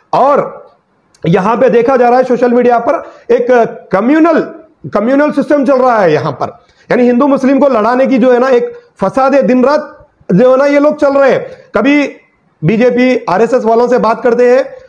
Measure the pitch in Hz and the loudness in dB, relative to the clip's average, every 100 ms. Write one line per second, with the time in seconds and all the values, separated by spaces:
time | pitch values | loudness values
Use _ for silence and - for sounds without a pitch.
0 | _ 165 262 269 151 - - _ _ _ | _ 0 0 0 -4 -12 -20 _ _ _
1 | _ _ 156 190 190 233 262 240 233 269 | _ _ -2 -2 0 0 2 2 0 0
2 | 240 247 254 240 247 240 240 233 - 302 | 2 2 0 0 0 0 2 0 -2 -6
3 | - - - 247 240 240 220 - - 185 | -8 -20 -4 -2 2 0 0 -4 -6 -2
4 | 226 320 330 294 160 - - _ 143 208 | 0 2 2 0 -4 -12 -20 _ -8 -4
5 | 220 277 294 285 - 294 269 262 254 226 | -2 0 0 -2 -2 0 0 0 2 2
6 | 180 151 143 - 127 - _ _ _ 226 | 0 0 -4 -6 -10 -12 _ _ _ 0
7 | 247 247 285 269 254 277 277 240 214 247 | 2 2 0 0 0 0 2 0 0 0
8 | 262 254 254 240 262 247 240 - _ _ | 0 2 2 2 2 0 -2 -10 _ _
9 | 190 254 269 277 208 254 254 302 - - | -4 0 0 2 2 2 2 0 -4 -16
10 | - _ - 180 247 262 285 285 294 294 | -20 _ -2 2 2 2 2 2 0 0
11 | 285 277 269 165 - - - 208 247 294 | 0 2 2 0 -4 -16 -8 -4 0 0
12 | 277 - _ _ _ _ 156 214 247 247 | -2 -8 _ _ _ _ -4 0 0 2
13 | 254 254 - 185 233 254 214 226 240 247 | 0 0 -2 -2 0 0 0 0 0 0
14 | 214 226 247 233 247 254 262 - | 0 -2 -2 0 2 2 -2 -10